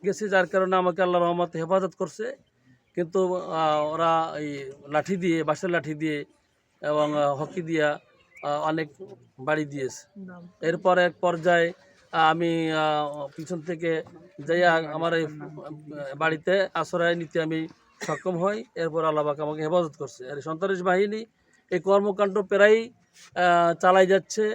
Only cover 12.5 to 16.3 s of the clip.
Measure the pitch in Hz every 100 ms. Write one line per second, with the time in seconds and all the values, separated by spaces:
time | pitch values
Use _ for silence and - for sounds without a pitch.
12.5 | 165 160 156 156 151 147 147 139 - 151
13.5 | 180 151 165 165 160 160 - - - 143
14.5 | 170 175 165 160 151 165 165 151 151 147
15.5 | 151 143 151 151 151 139 139 160